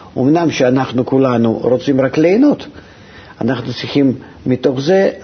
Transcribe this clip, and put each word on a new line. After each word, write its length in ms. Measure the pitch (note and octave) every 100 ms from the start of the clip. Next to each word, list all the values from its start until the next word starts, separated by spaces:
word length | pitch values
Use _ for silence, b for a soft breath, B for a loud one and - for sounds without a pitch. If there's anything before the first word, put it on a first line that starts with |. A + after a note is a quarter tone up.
| B C3
אמנם 320 | B2+ E3 D#3+
שאנחנו 560 | - B2+ C3+ C3 A#2+ -
כולנו 460 | C3+ C3 A#2+ A#2 G#2+
רוצים 380 | A#2 B2 C#3+ C3
רק 180 | C3 D3+
ליהנות, 480 | E3 G#3 D4 - - B B B B B B B
אנחנו 320 | A2+ C3 C#3
צריכים 420 | A#2+ - C#3+ C3+ A2 B B C3+
מתוך 340 | B2+ - C3
זה 300 | C#3 F#3+ G3 -